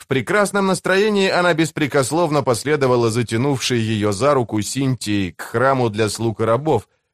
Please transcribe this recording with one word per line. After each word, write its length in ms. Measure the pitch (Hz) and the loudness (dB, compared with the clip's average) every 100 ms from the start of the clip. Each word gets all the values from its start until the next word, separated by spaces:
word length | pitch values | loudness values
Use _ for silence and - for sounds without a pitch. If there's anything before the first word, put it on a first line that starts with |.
В 40 | - | -4
прекрасном 580 | 135 - 202 196 202 196 | -4 0 0 0 0 0
настроении 640 | 180 - 185 214 208 190 | 0 0 2 2 2 2
она 240 | 156 175 | 2 2
беспрекословно 880 | 160 160 - 147 143 120 156 170 147 | 2 0 -2 -2 0 0 0 0 0
последовала 680 | 131 113 135 151 135 123 117 | 0 0 0 0 2 2 2
затянувшей 720 | 113 117 117 143 131 - 123 | 0 -2 0 0 -2 -2 -2
её 320 | 110 110 104 | 0 0 0
за 240 | 95 135 | 0 2
руку 260 | 139 117 110 | 2 0 -4
Синтии 680 | 101 131 135 127 - 104 92 | -4 -2 -2 -2 -2 -2 -2
к 120 | - | -6
храму 480 | - 117 131 135 120 | -6 0 2 2 0
для 180 | 104 110 | 0 -2
слуг 320 | - 113 107 | -2 -4 -2
и 40 | |
рабов, 440 | 113 117 156 123 - _ _ | 0 0 0 -2 -4 _ _